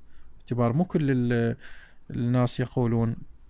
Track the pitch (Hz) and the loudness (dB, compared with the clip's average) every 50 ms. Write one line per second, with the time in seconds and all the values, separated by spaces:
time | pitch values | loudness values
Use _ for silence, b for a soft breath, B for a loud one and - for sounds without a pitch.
0 | - b b b b b b - - - 120 117 120 117 117 156 180 - - 170 | -18 b b b b b b -18 -8 -6 0 2 2 2 4 2 0 2 0 0
1 | 151 135 135 127 120 120 120 117 117 117 120 B B B B B B B B B | 2 2 2 2 2 2 2 2 2 0 -2 B B B B B B B B B
2 | - - - 120 120 120 123 127 123 120 - - 127 - - 131 123 117 117 117 | -16 -10 -6 -4 0 2 2 4 2 2 2 -2 -4 -2 0 0 2 2 2 2
3 | 117 113 117 - - - - - - - | 2 0 -2 -4 -10 -14 -16 -20 -20 -20